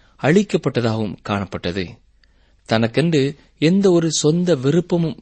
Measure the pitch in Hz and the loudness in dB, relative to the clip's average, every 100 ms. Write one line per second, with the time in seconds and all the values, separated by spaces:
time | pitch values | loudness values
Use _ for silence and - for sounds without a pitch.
0 | _ - 127 185 202 180 139 120 117 110 | _ -4 2 2 2 -2 -2 -2 -2 -2
1 | 107 - - 101 98 85 90 95 87 - | -6 -8 -4 -4 -4 -8 -6 -6 -8 -12
2 | _ _ _ _ _ _ - 113 113 127 | _ _ _ _ _ _ -2 0 0 0
3 | 170 156 139 - _ - 151 196 196 170 | 0 0 -2 -6 _ -2 2 4 4 4
4 | 165 147 151 170 180 143 131 170 170 175 | 2 0 0 0 0 0 0 0 0 -2
5 | 165 - | -2 -6